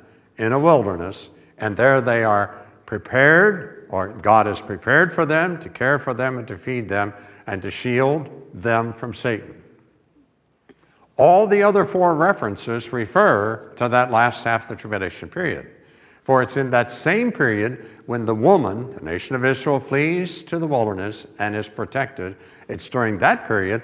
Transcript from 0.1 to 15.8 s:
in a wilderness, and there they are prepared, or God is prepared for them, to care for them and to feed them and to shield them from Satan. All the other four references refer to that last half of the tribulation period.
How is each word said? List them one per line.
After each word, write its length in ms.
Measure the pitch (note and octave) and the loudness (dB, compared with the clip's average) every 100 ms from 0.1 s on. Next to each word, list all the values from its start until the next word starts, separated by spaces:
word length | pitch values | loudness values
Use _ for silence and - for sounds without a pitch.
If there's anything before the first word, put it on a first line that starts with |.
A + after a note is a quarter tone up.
| _ _ - | _ _ -4
in 140 | A2+ | -2
a 60 | C3+ | 2
wilderness, 720 | D#3+ D3 G2+ F2 F2 G2 - - _ - | 4 4 2 -4 -8 -10 -18 -20 _ -8
and 180 | A2 G2 | -4 2
there 240 | B2+ C3+ | 4 4
they 220 | B2 A#2 | 2 2
are 440 | A2+ G#2 G2 - - _ | 2 2 -2 -8 -20 _
prepared, 1000 | - G#2 - B2+ C#3+ E3 G#3 F#3 - - - | -10 -10 -4 2 6 6 4 2 -6 -18 -10
or 200 | F#2+ F#2+ | -6 -6
God 380 | A#2 G#2 A2 G#2+ | -2 4 4 4
is 140 | - | -2
prepared 520 | - F#2+ - C#3+ F3+ | -8 -6 2 4 4
for 120 | - | 0
them, 340 | D#3 D#3 F3+ E3 | 0 0 -2 -4
to 80 | - | -10
care 300 | - B2 C#3 | -4 0 0
for 140 | C#3 | -2
them 260 | A#2+ C3 B2+ | -4 -4 -4
and 80 | A2+ | -10
to 120 | F#2+ | -10
feed 300 | - B2+ G2 | -8 -6 -4
them 260 | G2+ G2+ - - - - | -4 -4 -8 -20 -18 -10
and 160 | G2 | -8
to 80 | G2 | -8
shield 580 | - B2+ B2 C3+ D#3 C#3 - - | -8 -2 0 0 0 -6 -16 -20
them 400 | - A2+ A2+ A#2 | -6 -2 0 -2
from 220 | A2+ B2 | -6 -12
Satan. 480 | G2+ B2+ G#2 F#2+ - - _ _ _ _ _ _ _ _ _ _ _ _ _ _ - | -6 -4 -6 -8 -20 -20 _ _ _ _ _ _ _ _ _ _ _ _ _ _ 4
All 300 | D3+ F#3 G#3+ | 6 6 4
the 160 | G3+ | 4
other 240 | G3+ G3+ F3 | 4 2 2
four 280 | F#3 F3 | 2 2
references 800 | D3+ F3 G3 A2+ G2 - A#2 - | 2 2 0 -4 -6 -6 -6 -6
refer 800 | B2 G#2+ F#3 G#3 A2 G#2+ A2+ - - | -6 0 4 6 4 2 -4 -10 -4
to 120 | B2 | 2
that 220 | B2 B2+ | 2 4
last 340 | A2+ A#2+ - | 4 2 2
half 200 | A#2 A2+ | -2 -2
of 40 | - | -4
the 80 | A2+ | -12
tribulation 540 | A2 G#2 F#2 - G#2+ | -8 -6 -6 -8 -12
period. 400 | E3+ E3+ D2+ - - | -8 -6 -6 -10 -20